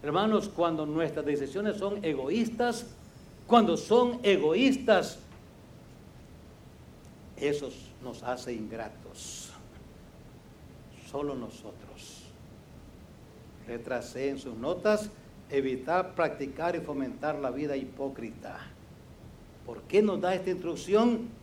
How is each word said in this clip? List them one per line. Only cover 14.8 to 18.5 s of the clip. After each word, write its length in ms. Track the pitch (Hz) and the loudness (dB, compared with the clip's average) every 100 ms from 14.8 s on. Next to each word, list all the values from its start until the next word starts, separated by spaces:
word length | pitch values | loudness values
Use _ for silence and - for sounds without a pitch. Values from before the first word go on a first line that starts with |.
| 214 214 208 - - - - | 2 2 0 -12 -20 -20 -2
evitar 640 | 139 131 127 131 127 139 - | 0 0 -2 0 0 0 -2
practicar 600 | 160 143 139 135 170 170 | -2 -2 -8 -4 -2 -2
y 40 | |
fomentar 560 | 135 139 131 113 151 143 | -4 -6 -6 -4 -4 -2
la 160 | 135 | -4
vida 260 | 123 151 135 | -4 -4 -4
hipócrita. 800 | 131 - 139 135 117 - - | -6 -6 -8 -6 -10 -10 -14